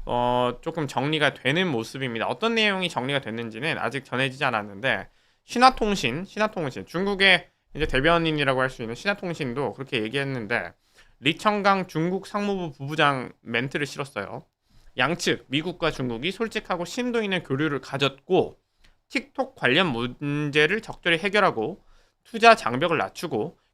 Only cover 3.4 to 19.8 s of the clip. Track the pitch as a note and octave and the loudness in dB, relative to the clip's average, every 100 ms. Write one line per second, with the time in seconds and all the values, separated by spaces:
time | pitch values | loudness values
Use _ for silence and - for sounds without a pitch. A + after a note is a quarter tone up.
3.4 | A#2 G#2+ D3+ B2 G#2 C3+ - B2 C3+ C3 | -6 -6 -4 -2 -2 -4 -6 -2 -2 -2
4.4 | C#3+ A#2 G#2 G2 B2+ G#2+ - _ _ _ | 0 0 -4 -4 -2 -2 -4 _ _ _
5.4 | - B3 B3+ B3+ G#3+ G3 B2 C3 F#3+ - | -6 4 6 6 2 0 0 -2 -6 -2
6.4 | G#3+ G#3 D3+ B2+ A#2+ E3 G3 G3+ F#3+ F3+ | -2 -2 -6 -6 -6 -4 -2 2 4 4
7.4 | - _ _ - D3+ C#3 D3 E3+ E3 D3+ | 2 _ _ -6 -2 2 4 4 2 0
8.4 | C#3 C3 C3 C3 A2+ A#2 G3+ G3+ F#3 E3 | 2 2 0 -2 -8 -6 -4 -4 -4 -6
9.4 | C#3+ A#2+ C3 G2+ C3+ C3 G#2+ C3+ C#3 C3 | -4 -4 -4 -6 -4 -2 -2 -2 -2 -4
10.4 | G#2 A#2+ F2 - _ _ - _ B2 E3 | -2 -2 -4 -10 _ _ -20 _ -2 0
11.4 | G#3+ G#3 G3+ G3 F#3 D#3 E3 F#3 F#3 G#3 | 2 2 4 2 2 -2 0 -2 -4 -4
12.4 | G3+ G3 F3 C3+ C#3 D#3 D3 C3+ A#2+ - | -2 -2 -4 -8 -6 2 2 2 -4 -12
13.4 | A2+ A#2 C3 D#3+ C#3+ D3+ C#3 - F#2+ A2 | -4 -2 -2 -2 -4 -6 -8 -6 -8 -8
14.4 | - _ _ - - - B2+ F3 - B2 | -14 _ _ -20 -10 0 0 2 0 -2
15.4 | - C3+ D#3+ E3+ D#3+ D3 C3 A2+ D3+ F#3+ | -2 -4 -4 -2 -2 -2 -4 -4 -4 -4
16.4 | A3+ A3 - F3+ E3+ - B3 A#3 G#3+ F#3 | -4 -6 -6 -6 -6 -4 -2 -2 -2 -2
17.4 | - C3+ D#3 C#3+ - C3+ C#3 C#3 - F3+ | -2 -2 0 -2 -6 -2 -2 -2 0 2
18.4 | G#2 - _ _ _ _ _ C4+ - - | 2 -2 _ _ _ _ _ -6 -6 -6
19.4 | C4 - B2+ C3 | -6 0 2 4